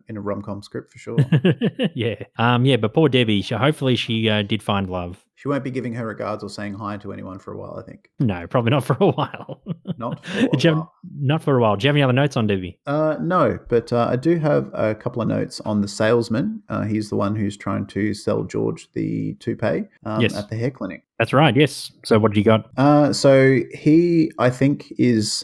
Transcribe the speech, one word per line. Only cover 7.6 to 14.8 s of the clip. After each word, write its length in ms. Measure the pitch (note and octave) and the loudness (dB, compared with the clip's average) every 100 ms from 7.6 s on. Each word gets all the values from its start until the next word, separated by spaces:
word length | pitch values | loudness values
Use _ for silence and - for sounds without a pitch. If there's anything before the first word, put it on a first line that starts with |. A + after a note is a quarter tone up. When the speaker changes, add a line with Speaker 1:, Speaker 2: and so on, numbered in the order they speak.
| G2 - | -12 -14
Speaker 1:
I 40 | - | -16
think. 200 | - _ _ | -20 _ _
Speaker 2:
No, 260 | B2+ F2+ - | -2 -2 -2
probably 260 | C3 A#2 | -2 0
not 120 | C#3 | 0
for 140 | - C#3 | 0 2
a 100 | G3+ | 2
while. 500 | C#3+ C#3 - - C3+ - E3 | 2 -4 -8 -16 -16 -12 -12
<laughs> 180 | - D#3+ | -10 -10
Speaker 1:
Not 280 | A2+ - - | -8 -10 -8
for 120 | G3+ | -2
a 40 | B3 C3+ | 0 2
Speaker 2:
Do 100 | E3 | 2
you 20 | |
have, 80 | D#3 | 2
Speaker 1:
while. 160 | D#3+ _ - C#3+ | -4 _ -18 -4
Speaker 2:
not 240 | C3+ D#3+ | 0 0
for 140 | - C3 | 2 4
a 40 | |
while. 140 | A2+ G2+ | 4 4
Do 80 | C3 | 2
you 40 | |
have 60 | D3 | 4
any 80 | |
other 100 | C3+ | 4
notes 240 | B2 C#3+ C3 | 4 2 0
on 100 | G#2+ | 0
Debbie? 320 | G2 F#2 - - | 0 -2 -10 -6
Speaker 1:
Uh, 320 | D3 D#3 D3 | -2 0 -2
no, 380 | D#3 F3+ C3 - - | -2 2 2 0 0
but, 240 | A#2 - | -2 0
uh, 160 | A#2+ A#2 | 0 0
I 60 | B2 | 0
do 220 | D#3 E3+ | 0 2
have 300 | D3+ D3 C3+ | 2 0 0
a 220 | - | -2